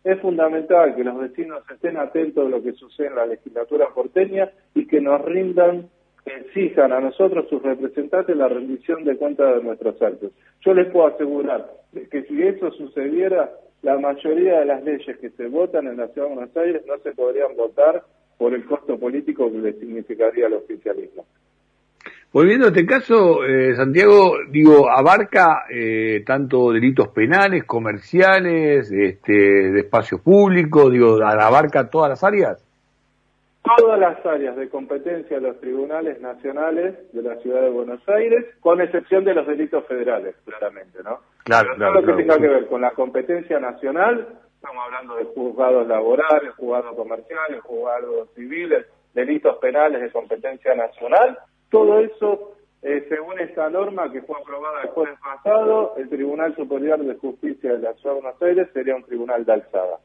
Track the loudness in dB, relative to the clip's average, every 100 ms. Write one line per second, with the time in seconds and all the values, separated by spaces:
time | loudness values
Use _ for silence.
0 | -2 -2 -2 0 0 -2 2 4 4 0
1 | -6 -6 -10 -10 -10 -12 -16 -10 -8 -6
2 | -6 -4 -4 -2 -2 -4 -6 -12 -20 -10
3 | -6 -4 -4 -6 -10 -10 -4 -2 -2 -2
4 | -4 -2 -2 -2 -4 _ _ -6 0 0
5 | 2 -2 -2 -4 -2 2 2 2 -10 _
6 | _ _ -18 -16 -10 -4 -2 2 2 2
7 | -2 0 0 0 -4 -4 -4 -4 -6 -6
8 | -2 -2 0 0 0 -2 -6 -10 -6 -4
9 | -4 -4 -4 0 2 2 -2 -6 -6 -2
10 | -4 -4 -14 _ _ _ 2 2 4 4
11 | 2 2 -6 -4 -4 -6 -8 -20 _ -18
12 | -12 -12 -8 -2 0 0 -8 -8 -12 -8
13 | -4 -2 0 0 -2 -6 _ _ -2 0
14 | -2 -4 -2 0 2 2 0 -2 -4 -8
15 | -10 -14 -16 -12 -8 -4 -2 -4 -6 -10
16 | -10 -8 -8 -8 -10 -4 -4 -4 -8 -10
17 | -10 -4 -4 -2 -4 -4 -6 2 2 2
18 | _ _ _ _ -4 -4 -6 -6 -4 -6
19 | -4 -4 -6 -4 -4 -4 -6 -6 -12 -12
20 | -12 -2 -2 0 -2 -2 -8 -12 -8 -8
21 | -10 -20 -20 _ _ _ _ _ _ _
22 | -20 -20 _ 2 4 6 4 4 2 0
23 | 2 4 6 4 2 2 2 2 2 4
24 | 8 8 6 2 -2 6 8 10 8 4
25 | 6 4 4 4 4 4 -2 -6 -4 -2
26 | -2 -4 -2 -2 0 2 4 4 2 2
27 | 0 0 2 4 2 0 -2 -4 -4 -8
28 | -2 4 6 4 2 0 2 2 0 0
29 | 0 0 2 4 6 6 4 0 2 0
30 | 0 -2 4 6 6 2 4 6 6 8
31 | 6 6 4 4 6 6 4 0 0 0
32 | 0 2 0 2 0 -2 _ _ _ _
33 | _ _ _ _ _ _ 4 6 6 4
34 | 2 0 -4 -4 -4 -8 -10 -10 -8 -8
35 | -6 -8 -6 -6 -6 -8 -8 -6 -6 -6
36 | -6 -8 -14 -12 -10 -6 -4 -2 -4 -8
37 | -14 -10 -8 -8 -4 0 0 -2 -8 -10
38 | -2 0 2 0 -2 _ 0 2 0 -4
39 | 0 0 2 -2 -2 -6 -4 -4 -6 -6
40 | -4 -4 -6 -14 -18 -10 -10 -10 -20 -18
41 | -14 -14 _ _ 0 2 2 0 2 2
42 | 2 0 2 4 4 2 0 -4 -4 -2
43 | -4 -4 -4 -6 -4 -6 -6 -8 -8 0
44 | 0 0 -8 -20 _ _ -18 -12 -12 -12
45 | -12 -10 -10 -8 -8 -2 2 2 2 0
46 | 0 0 2 0 0 -10 -6 -4 -6 -10
47 | -10 -10 -10 -8 -8 -10 -12 -8 -6 -6
48 | -6 -8 -8 -18 -14 -10 -2 -2 -4 _
49 | _ -6 -4 0 0 0 -2 2 0 0
50 | -6 -8 -6 -8 -8 -6 -2 -2 -4 -8
51 | 0 2 2 0 _ _ _ 4 4 4
52 | 2 -2 -4 -4 -8 -20 _ _ -6 -6
53 | -6 -8 -8 -10 -10 -6 -4 -4 -6 -6
54 | -8 -10 -14 -16 -12 -12 -10 -10 -8 -6
55 | -6 -6 -16 -8 0 2 2 0 -2 -8
56 | -10 -6 -6 -4 -6 -6 -8 -6 -2 -2
57 | -4 -8 -12 -10 -10 -8 -6 -4 -6 -8
58 | -8 -6 -8 -4 0 0 -2 -6 -6 -6
59 | _ -10 -6 -4 0 0 0 -6 -4 -8